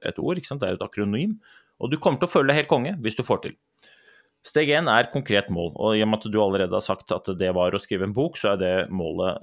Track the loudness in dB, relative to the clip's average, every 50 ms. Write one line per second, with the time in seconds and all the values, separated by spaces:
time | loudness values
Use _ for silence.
0 | -8 -8 -6 -4 -4 -4 -4 -4 -6 -8 -6 -4 -4 -4 -4 -4 -6 -8 -6 -4
1 | -2 -2 -2 -2 -2 -2 -4 -6 -10 _ _ -20 _ _ _ -8 -6 -4 -4 0
2 | 0 0 2 2 0 0 2 4 4 4 4 2 2 2 2 2 2 -2 -4 -4
3 | -4 -4 -4 -2 0 0 0 -2 -2 -6 -12 _ _ _ _ _ -20 -20 _ _
4 | _ _ _ _ _ _ _ _ -16 -2 0 2 2 4 2 2 4 4 4 4
5 | 4 2 -2 -4 0 2 2 2 2 0 -2 -4 -4 -4 -4 -2 0 2 4 4
6 | 4 2 2 0 -2 0 2 2 4 4 4 2 0 0 0 -2 0 -2 -4 -4
7 | -4 -4 -4 -4 -4 -6 -4 0 0 0 2 2 2 2 2 -2 -4 -4 -4 -2
8 | -2 -2 0 -2 -2 -2 -2 -2 0 0 0 2 0 0 0 0 0 -2 -4 -4
9 | -4 -4 -4 -2 -2 -2 -4 -6